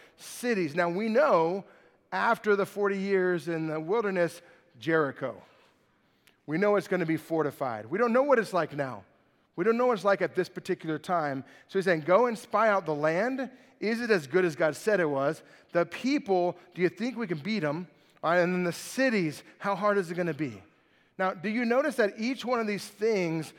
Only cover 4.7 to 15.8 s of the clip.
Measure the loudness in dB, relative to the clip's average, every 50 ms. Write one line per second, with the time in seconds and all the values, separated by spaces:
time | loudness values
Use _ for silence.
4.7 | _ -8 -2 0 2 2 2 0 -2 -6 -6 -8 -8 -10 -16 -20 _ _ _ _
5.7 | _ _ _ _ _ _ _ _ _ _ _ _ _ _ _ -6 -2 0 2 4
6.7 | 2 2 2 0 -2 0 0 0 -2 -2 -2 -2 -2 0 0 -2 -2 -4 -4 -4
7.7 | -4 -6 -6 -6 -2 0 0 2 4 2 4 4 4 4 2 2 0 -2 -2 -2
8.7 | -4 -4 -6 -6 -6 -10 -16 _ _ _ _ _ _ _ _ _ _ -2 0 2
9.7 | 2 4 2 2 2 2 2 2 2 2 2 0 0 -2 -4 -4 -6 -10 -6 -4
10.7 | -6 -4 -4 -4 -6 -6 -4 -2 -2 -2 0 -2 -4 -6 -8 -12 -18 -20 -16 _
11.7 | -4 0 2 2 2 2 4 4 4 6 6 4 0 -4 -6 -2 0 2 4 4
12.7 | 4 2 0 -2 -2 0 0 0 2 0 0 -2 -2 -4 -6 -8 -10 -16 -20 _
13.7 | _ _ -4 -2 -2 -2 0 2 2 0 0 0 2 2 2 2 2 2 0 0
14.7 | 0 0 0 0 2 2 2 0 0 0 0 0 -2 -4 -8 -20 -20 -20 _ _
15.7 | 0 0